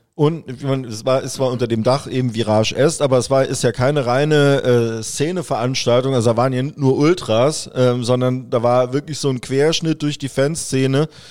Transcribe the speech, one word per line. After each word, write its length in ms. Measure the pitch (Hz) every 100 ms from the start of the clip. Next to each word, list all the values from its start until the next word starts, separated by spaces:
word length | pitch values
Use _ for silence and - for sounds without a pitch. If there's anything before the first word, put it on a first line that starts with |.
| _ -
Und, 340 | 151 165 -
ich 140 | 123
meine, 240 | 139 135 127
es 180 | 110 123
war, 160 | 131
es 160 | 135 -
war 140 | 131
unter 160 | 120 120
dem 160 | 113
Dach 240 | 110 139 107
eben 260 | 127 127
Virage 400 | 110 107 107 110 -
Est, 260 | 147 160
aber 160 | 135 127
es 120 | 117
war, 160 | 135 135
ist 160 | 127
ja 120 | 127
keine 320 | 110 127 147 120
reine, 580 | 123 151 151 143 139
äh, 400 | 127 120 117 113
Szeneveranstaltung, 1120 | 110 - 147 185 147 123 120 131 - 120 131 131
also 160 | 113
da 60 | 113
waren 160 | 131
ja 100 | 127
nicht 140 | 139 147
nur 200 | 135 127
Ultras, 720 | 147 180 - 110 135 156 - 131
ähm, 280 | 127 123 117
sondern 440 | 127 127 127 123
da 140 | 123
war 300 | 117 123 127
wirklich 260 | 135 147 147
so 100 | 143
ein 120 | 127
Querschnitt 600 | - 135 151 160 160 160
durch 160 | 147 147
die 120 | 135
Fanszene 800 | - 139 165 - 131 131 139 156 - -